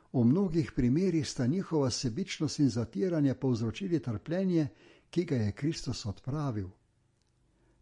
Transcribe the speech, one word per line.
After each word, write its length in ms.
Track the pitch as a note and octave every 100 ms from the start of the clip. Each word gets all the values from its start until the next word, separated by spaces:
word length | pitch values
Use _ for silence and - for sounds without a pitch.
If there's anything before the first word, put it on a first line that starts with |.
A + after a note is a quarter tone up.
| _
V 100 | C3+ A#2
mnogih 460 | E3+ G3 E3 A#2+ -
primerih 520 | B2 D3 F#3+ E3 C3
sta 180 | - B2
njihova 420 | F#3+ - D#3+ C3
sebičnost 680 | - B2+ A#2 - - D#3 -
in 100 | C#3
zatiranje 640 | A2+ A2 G3 F#3+ E3 C#3
povzročili 680 | A#2+ C3+ A2+ A2+ - G3 D#3+
trpljenje, 680 | B2+ G#2+ - F3 F#3+ E3 C#3+ - - - -
ki 160 | E3 F3+
ga 100 | B2+
je 160 | G#2
Kristus 540 | - D3 D#3+ - G#2+ G#2
odpravil. 640 | - - D#3 C#3+ G#2+ F#2 - _ _ _ _ _ _ _ _ _ _